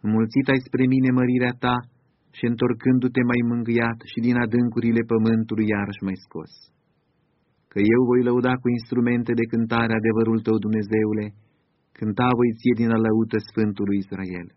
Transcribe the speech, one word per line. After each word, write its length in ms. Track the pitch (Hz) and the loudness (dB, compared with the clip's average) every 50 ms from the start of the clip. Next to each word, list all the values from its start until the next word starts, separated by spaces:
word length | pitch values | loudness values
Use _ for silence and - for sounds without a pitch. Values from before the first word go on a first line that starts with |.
| - | -2
Înmulțit 400 | 107 110 110 113 110 - 135 135 139 135 | 0 0 0 0 0 0 -2 0 2 0
ai 80 | 131 131 | 0 -2
spre 160 | - - 131 131 127 131 | -4 0 0 2 2 4
mine 160 | 131 131 131 127 127 | 2 2 2 2 2
mărirea 360 | 127 123 123 123 123 123 123 123 - | 2 2 0 0 0 -2 -2 -2 -2
ta 100 | 123 123 123 117 _ _ _ _ _ _ _ _ _ _ | -2 -2 -2 -6 _ _ _ _ _ _ _ _ _ _
și 60 | - - 117 | -4 -2 -2
întorcându-te 720 | 117 113 123 123 120 113 - 131 127 127 123 127 123 131 123 | 0 0 0 -2 -2 0 2 2 2 2 2 0 0 0 0
m-ai 160 | 120 123 123 120 117 | 0 0 0 0 -2
mângâiat 480 | 117 120 113 117 117 117 117 117 117 117 - - | -2 -4 -2 -2 0 0 0 0 -2 -6 -14 -10
și 80 | - 117 113 | -8 -2 -2
din 80 | 123 123 120 120 | 0 0 0 0
adâncurile 560 | 113 117 120 120 120 113 120 117 117 113 117 113 117 | 0 0 0 0 0 -2 0 0 2 2 0 0 0
pământului 560 | 117 113 110 113 113 110 110 - 110 104 107 107 104 | 0 2 2 2 2 0 0 -2 -2 -2 0 0 0
iarăși 300 | 101 101 101 98 - 98 | -2 -2 -6 -8 -8 -6
m-ai 140 | 98 95 95 - | -8 -8 -8 -12
scos. 240 | _ - 85 78 - - - - _ _ _ _ _ _ _ _ _ _ _ _ _ _ _ _ _ _ _ _ _ | _ -14 -14 -14 -14 -20 -20 -20 _ _ _ _ _ _ _ _ _ _ _ _ _ _ _ _ _ _ _ _ _
Că 80 | - 101 101 107 113 | -2 0 2 4 4
eu 60 | 123 127 120 | 4 4 4
voi 120 | 123 127 120 | 2 2 2
lăuda 260 | 123 120 123 120 127 127 123 | 2 0 2 2 0 -2 0
cu 60 | 123 123 120 | 0 -2 -2
instrumente 540 | 120 113 - 123 123 120 120 120 120 117 120 120 117 | -2 -4 -4 -2 0 2 2 0 0 0 -2 -2 -2
de 60 | 117 113 | -2 -2
cântare 420 | 117 117 113 113 120 117 117 113 113 110 | -2 -2 -2 0 0 0 0 0 0 0
adevărul 400 | 107 113 107 110 113 113 113 110 107 | 0 2 2 2 2 2 0 0 0
tău, 80 | 110 110 107 98 | 0 0 0 0
Dumnezeule, 600 | 107 110 110 104 101 110 110 107 107 107 107 104 107 - - _ _ _ _ _ _ _ _ _ _ _ | -2 -2 -2 -2 0 0 0 0 0 -2 -4 -6 -8 -12 -18 _ _ _ _ _ _ _ _ _ _ _
cânta 300 | - 110 107 104 127 123 127 123 117 | -6 -6 -4 -2 0 2 2 2 2
voi 120 | 123 120 113 113 | 2 0 0 0
ție 160 | - 123 120 110 | 0 0 2 2
din 100 | 117 113 113 | 2 2 2
alăută 400 | 113 113 113 107 110 113 110 - 107 - - | 2 2 2 2 0 0 0 -2 -6 -6 -4
Sfântul 360 | _ 113 110 107 101 101 101 101 | _ -2 -2 -2 -2 -4 -2 -2
lui 120 | 101 101 95 | -2 -2 -4
Israel. 440 | - 101 92 95 90 90 90 87 - _ | -6 -10 -10 -8 -8 -10 -10 -12 -14 _